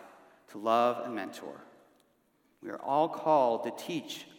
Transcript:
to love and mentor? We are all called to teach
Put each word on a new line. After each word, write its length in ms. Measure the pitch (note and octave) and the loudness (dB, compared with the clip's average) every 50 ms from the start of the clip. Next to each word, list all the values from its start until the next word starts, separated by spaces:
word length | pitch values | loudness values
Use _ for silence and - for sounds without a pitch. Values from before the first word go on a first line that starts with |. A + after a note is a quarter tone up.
| - - - - - - _ _ _ - | -18 -20 -20 -20 -20 -20 _ _ _ -16
to 100 | - G#2+ | -10 -2
love 460 | G#2 A2+ A2+ A#2+ A#2+ B2 A#2+ A#2 A#2 | 2 4 4 6 4 4 2 -2 -4
and 100 | B2 A#2 | -6 -6
mentor? 460 | G2+ F#2 - - - - C#2+ C#2 - - - - - _ _ _ _ _ _ _ _ _ _ _ _ _ _ _ _ | -6 -8 -8 -10 -12 -12 -12 -14 -14 -18 -20 -20 -20 _ _ _ _ _ _ _ _ _ _ _ _ _ _ _ _
We 100 | - G2 | -12 -12
are 100 | - - | -10 -6
all 280 | - - C#3 D3+ D#3+ D#3+ | -2 0 2 2 2 2
called 560 | - - - D#3+ D#3 C#3+ B2+ A#2+ A2+ A2+ - | 0 -2 2 4 6 6 6 4 2 0 -2
to 80 | A#2+ | -4
teach 540 | - - - - F3 C#3+ - - - - - - - | -8 -8 -6 -6 -6 -6 -6 -8 -12 -14 -14 -18 -12